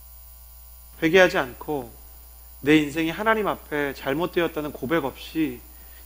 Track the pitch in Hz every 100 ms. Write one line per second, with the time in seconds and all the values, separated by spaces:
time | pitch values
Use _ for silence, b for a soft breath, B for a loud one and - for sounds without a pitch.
0 | - - - - - - - - - -
1 | 165 185 180 180 131 117 - 147 117 -
2 | - - - - - - 135 156 147 156
3 | 160 165 214 220 185 131 - 151 143 131
4 | 139 147 175 180 165 156 147 - 127 165
5 | 135 - - 160 147 120 - B B B